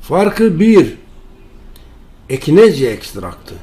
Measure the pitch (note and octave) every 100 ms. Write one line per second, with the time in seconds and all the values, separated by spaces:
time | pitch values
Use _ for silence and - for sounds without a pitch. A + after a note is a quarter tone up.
0 | - D#3+ G#3 G3+ A3+ E3 A3 G#3+ A#2+ -
1 | - - - - - - - - - -
2 | - - - C3 - D#3+ A3 D3 C3 G#2
3 | - G2+ F#2 E2 - F2